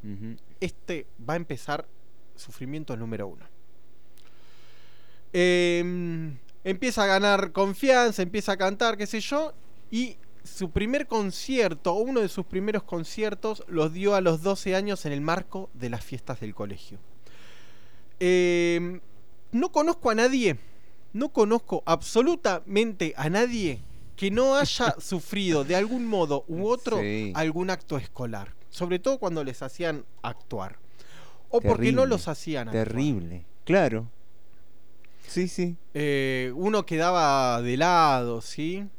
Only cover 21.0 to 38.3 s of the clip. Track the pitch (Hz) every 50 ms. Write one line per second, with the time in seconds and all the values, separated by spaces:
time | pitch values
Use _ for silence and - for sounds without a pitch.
21 | - - - 202 269 302 - - 214 208 226 240 - - 190 160 - - 165 151
22 | - - - 220 247 320 349 - - 220 196 208 - 196 196 202 226 226 202 185
23 | 175 160 - - 139 156 175 202 240 247 240 226 196 160 131 110 - - - -
24 | - - - - 190 196 196 233 254 269 269 277 285 - - - 247 - - -
25 | - - 190 170 - - - 202 196 180 160 147 139 143 175 185 202 220 247 254
26 | 240 226 220 190 170 143 143 139 - - 165 165 196 220 240 247 - 247 220 -
27 | - - 104 110 110 101 92 147 160 160 156 170 180 190 185 170 - - 156 135
28 | 110 - - - 127 117 110 101 98 101 - - - - - - 180 175 180 180
29 | 185 262 277 254 220 185 170 160 143 131 123 - 147 131 - - 175 165 156 143
30 | 123 - - - - 113 123 - - - - 104 92 95 - - - - - -
31 | - - - - - - - - - - - 240 - - 220 208 - - 262 247
32 | 262 269 233 - - - 151 - - 160 151 135 117 113 110 113 110 107 107 123
33 | 139 151 131 101 85 82 87 90 85 - - - - - 165 196 175 131 110 110
34 | 113 117 - - - - - - - - - - - - - - - - - -
35 | - - - - - - - 180 180 180 - - 180 175 170 - - - - 143
36 | 151 147 143 135 135 131 131 131 127 127 123 143 180 208 214 208 185 - 165 156
37 | 165 175 185 175 160 147 139 135 131 123 120 117 120 123 123 131 160 175 180 175
38 | 160 147 135 127 123 120